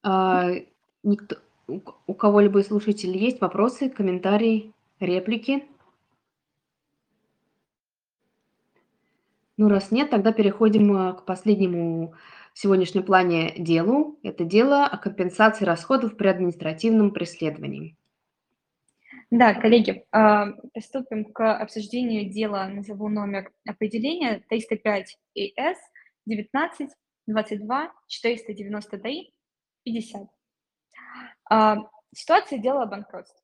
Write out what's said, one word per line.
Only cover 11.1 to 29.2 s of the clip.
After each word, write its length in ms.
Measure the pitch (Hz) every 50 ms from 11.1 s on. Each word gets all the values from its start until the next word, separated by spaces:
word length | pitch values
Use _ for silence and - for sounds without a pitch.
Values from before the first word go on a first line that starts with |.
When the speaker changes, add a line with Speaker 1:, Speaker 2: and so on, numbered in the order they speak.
| 185
Speaker 1:
к 100 | 185 _
последнему 920 | - 185 185 - 214 208 190 196 180 175 170 170 170 165 165 165 160 165 - - - - - - _ _
в 40 | -
сегодняшнем 440 | - 196 190 185 180 180 - 196
плане 500 | 190 - 190 185 180 180 170 165 160 170 -
делу. 600 | - 170 165 165 165 170 202 254 285 311 302 - _
Это 220 | - 190 - - 175
дело 420 | 165 190 214 247 277 285 285 285
о 100 | 277 - 208
компенсации 680 | - 196 202 - 185 180 175 - 214 220 214 - 202
расходов 520 | 180 165 165 - - 269 254 240 220 -
при 120 | - 202 196
административном 840 | 180 180 185 175 170 - - 160 160 160 - 226 226 220 208 202
преследовании. 840 | 202 - 175 170 - - 165 156 151 151 147 139 135 139 156 160 _ _ _ _ _ _ _ _ _ _ _ _ _ _ _ _ _ _ _ _ _ _ _ _ - - _ _
Speaker 2:
Да, 240 | 240 233 247 220 202
коллеги, 500 | - - 220 233 233 208 196 190 - - _
а, 400 | - 220 214 214 208 208 208 202 - - - 254
приступим 520 | _ 226 - _ - 269 262 - 226 214 214 214
к 200 | - - 226 220 208 -
обсуждению 720 | - - - 220 208 202 - 247 254 233 220 208 208 190
дела, 380 | 190 214 220 208 202 196 190 190
назову 400 | 202 202 196 208 208 196 214 208
номер 420 | 214 214 208 202 202 196 190 - _ _ _
определения, 760 | 214 - _ 220 214 226 226 220 285 330 359 311 240 214 185 _ _
триста 280 | 220 233 220 - 220
пять 420 | - _ 214 208 196 180 - - _ _ _ _
И 180 | 202 196 196 _
С 200 | - 262 330 370 - _ _ _ - _ _ _ _ _
девятнадцать 640 | 214 226 208 214 _ - 269 320 339 - - 294 277 _ _ _ _ _ _ _
двадцать 340 | - 214 220 214 214 214 202
два 320 | 208 214 254 277 311 339 _ _ _
четыреста 460 | _ - - - 233 240 226 - - 202
девяносто 440 | 196 202 196 214 208 208 - - 190
три 340 | 190 226 277 339